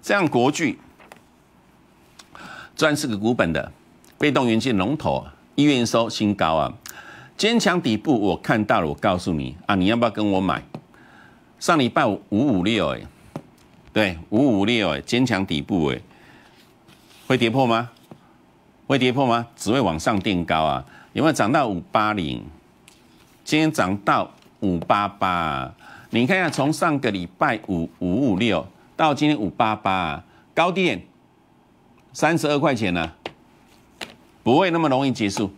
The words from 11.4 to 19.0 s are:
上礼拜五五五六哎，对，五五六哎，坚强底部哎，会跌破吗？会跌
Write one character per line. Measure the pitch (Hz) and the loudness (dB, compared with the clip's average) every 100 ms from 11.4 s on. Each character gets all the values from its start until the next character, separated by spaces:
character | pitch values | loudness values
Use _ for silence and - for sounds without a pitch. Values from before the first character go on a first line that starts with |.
| _ _ | _ _
上 | - 165 | 0 2
礼 | 120 | 2
拜 | - | 2
五 | 135 98 - | 0 -2 -2
五 | 104 143 101 | 0 2 2
五 | |
六 | 90 113 80 | 0 0 0
哎， | 62 - - - - - _ - - - | -4 -10 -20 -16 -16 -16 _ -20 -20 -8
对， | - 104 82 82 | -2 0 -2 -4
五 | 107 143 104 | 2 2 2
五 | |
六 | 101 120 95 | 2 0 0
哎， | 71 | -2
坚 | - 120 | -2 0
强 | 127 101 95 | 2 0 -2
底 | 76 | -4
部 | 69 101 76 | -2 0 0
哎， | 60 - - - - - - - _ _ - _ - - | -2 -8 -20 -20 -20 -20 -20 -20 _ _ -20 _ -20 -2
会 | 131 | 2
跌 | 117 | 2
破 | 120 127 | 2 2
吗？ | 113 120 - - - _ _ _ _ _ _ - | 2 -2 -12 -20 -20 _ _ _ _ _ _ -2
会 | |
跌 | 135 | 0